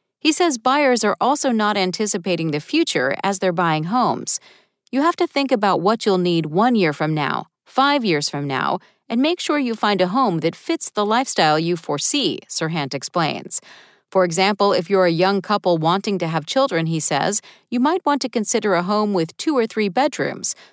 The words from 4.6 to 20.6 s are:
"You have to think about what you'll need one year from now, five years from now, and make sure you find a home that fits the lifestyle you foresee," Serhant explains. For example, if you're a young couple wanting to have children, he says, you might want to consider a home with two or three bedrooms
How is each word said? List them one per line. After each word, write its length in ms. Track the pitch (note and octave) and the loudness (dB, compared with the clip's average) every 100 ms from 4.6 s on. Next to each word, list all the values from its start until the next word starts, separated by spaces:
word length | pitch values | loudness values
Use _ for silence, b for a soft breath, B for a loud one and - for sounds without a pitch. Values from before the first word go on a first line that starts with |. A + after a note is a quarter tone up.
| b b b | b b b
"You 100 | B3+ | 0
have 140 | D#4+ - | 0 0
to 100 | E4+ | -2
think 240 | C#4 C#4 | 0 0
about 300 | B3 G3+ F3 | 2 2 2
what 260 | F3+ A3+ G#3+ | 2 2 2
you'll 120 | F#3 | 2
need 280 | F3 E3+ D3+ | 2 2 0
one 300 | D#3+ A#3+ A#3 | 2 4 4
year 160 | E3 | 2
from 200 | D3 D#3 | 0 -2
now, 340 | D#3 C#3+ - - _ | 0 -2 -4 -8 _
five 400 | _ - C#4 C#4+ | _ 0 2 2
years 240 | A3+ D3 D3 | 2 0 -2
from 180 | C#3+ C#3+ | -4 -4
now, 320 | C3 C#2+ F#3+ b b b | -2 -2 -4 b b b
and 120 | A#3+ | 0
make 200 | D4 F4 | 0 0
sure 180 | - D4 | -2 -2
you 160 | B3 | -2
find 260 | A3 A3 G3 | 0 0 2
a 80 | F3+ | 2
home 300 | A3+ B3 E3 | 2 0 0
that 160 | D#3+ | -2
fits 360 | D#3+ - E4 - | -4 -6 -6 -4
the 140 | - | -4
lifestyle 540 | G#3 A3+ C4+ - D#3+ D3+ | 0 0 0 0 2 2
you 180 | E3 F3 | 0 -2
foresee," 640 | - D3 - D4 G3+ - - | -4 -4 -2 -2 -2 -4 -8
Serhant 460 | - D#3+ E3 C#3 | -6 -4 -4 -4
explains. 640 | C#3 - F3 D3+ A2 - - - B B B B | -6 -6 -2 -2 -4 -8 -10 -10 B B B B
For 140 | F#3+ | 2
example, 480 | F3+ E3 F#3+ G#3 G3+ | 2 2 2 2 2
if 160 | F#3 E3+ | 2 2
you're 180 | F#3+ F3+ | 2 4
a 40 | |
young 320 | E3 F#3 G3+ | 4 2 0
couple 340 | E3+ G3+ F#3 E3 | 0 0 2 2
wanting 440 | D#3+ F#3+ G#3+ F#3+ | 2 0 0 -2
to 80 | E3 | -2
have 180 | D#3+ D#3 | -4 -2
children, 400 | C4 C4+ E3 E3 | 0 0 0 0
he 140 | D#3+ | -2
says, 420 | - D3 E3 G#3 - B B | 0 0 0 -2 -6 B B
you 120 | A#3+ | 0
might 260 | C#4 F4+ D4 | 0 0 0
want 160 | C#4+ | -2
to 60 | B3 | -2
consider 460 | A#3 G#3 A#3+ G#3+ | -4 -2 0 2
a 100 | F3 | 0
home 280 | F3+ G#3 G#3+ | 2 0 2
with 240 | F#3+ D#3+ - | 0 -2 -4
two 220 | - C#4 | -2 0
or 80 | A3+ | 0
three 220 | - G3+ | 0 -2
bedrooms 640 | G#3 D4 - C#3 - - - | 0 0 0 -6 -4 -6 -8